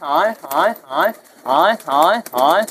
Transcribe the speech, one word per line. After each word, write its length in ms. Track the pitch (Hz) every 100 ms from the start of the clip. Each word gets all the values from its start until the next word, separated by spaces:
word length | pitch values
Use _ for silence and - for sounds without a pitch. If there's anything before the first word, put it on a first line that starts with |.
| 147 147
আয়, 140 | 208 220 143 139
আয়, 140 | 196 233 - 135
আয়, 140 | 196 226 - _ 120
আয়, 300 | 139 185 220 - 139
আয়, 160 | 165 214 - 123 135
আয়, 140 | 180 220